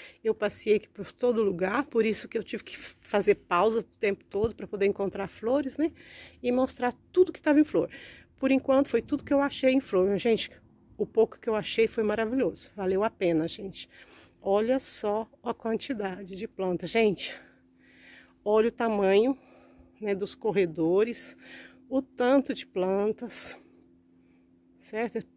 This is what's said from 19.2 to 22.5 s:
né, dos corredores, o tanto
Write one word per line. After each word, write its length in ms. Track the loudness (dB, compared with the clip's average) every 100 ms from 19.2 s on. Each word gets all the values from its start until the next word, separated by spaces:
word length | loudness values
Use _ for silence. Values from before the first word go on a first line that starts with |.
| 4 0 -10 -20 -20 -20 -20 _
né, 140 | -4
dos 200 | -4 -4
corredores, 1040 | -4 -2 0 0 0 2 2 2 -2 -10 -14 -20 -20 -20 -20 -4
o 120 | -4
tanto 540 | -4 0 4 4 2